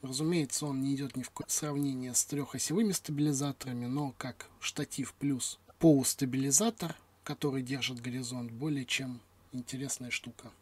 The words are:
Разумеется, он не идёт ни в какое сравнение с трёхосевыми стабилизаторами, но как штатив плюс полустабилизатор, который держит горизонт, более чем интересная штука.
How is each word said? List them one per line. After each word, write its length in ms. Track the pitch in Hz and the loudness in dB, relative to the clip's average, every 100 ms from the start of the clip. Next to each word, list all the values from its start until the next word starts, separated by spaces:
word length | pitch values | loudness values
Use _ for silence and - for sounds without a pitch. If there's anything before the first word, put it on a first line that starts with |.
Разумеется, 640 | 131 131 156 175 139 - 151 | -4 -2 2 2 2 0 -2
он 160 | 135 | 0
не 120 | 135 | 0
идёт 220 | 139 139 131 | 0 -2 -4
ни 60 | |
в 80 | 123 | -6
какое 160 | - - | -8 -4
сравнение 680 | - 151 143 143 131 127 | -2 0 0 0 0 -2
с 120 | 120 - | 0 0
трёхосевыми 680 | 143 139 127 - 170 226 | -2 -4 -4 0 2 2
стабилизаторами, 920 | 185 - 147 147 139 143 135 135 123 120 | 2 -2 2 2 2 0 -4 -6 -4 -2
но 280 | 135 143 - | -2 -2 -4
как 320 | 131 - - - | -10 -10 -16 -8
штатив 540 | - - 143 - 131 | -8 -4 -4 -4 -6
плюс 440 | - 143 135 - - - - | -2 0 0 -2 -8 -16 6
полустабилизатор, 1160 | 170 143 127 - 135 131 135 139 220 233 165 - - _ | 8 8 6 0 0 2 4 4 4 0 -6 -6 -14 _
который 380 | - 147 147 135 | -8 -2 0 0
держит 400 | 127 135 127 127 | -2 -2 -2 -4
горизонт, 480 | 123 123 123 127 120 | -6 -6 -6 -6 -8
более 320 | 113 147 143 | -4 -2 -2
чем 380 | 123 - 131 123 - - - | -2 -2 -2 -8 -12 -20 -10
интересная 580 | 131 120 131 139 - 123 | -10 -8 -6 -4 -6 -4
штука. 400 | - 123 - 110 - | -6 -8 -14 -18 -20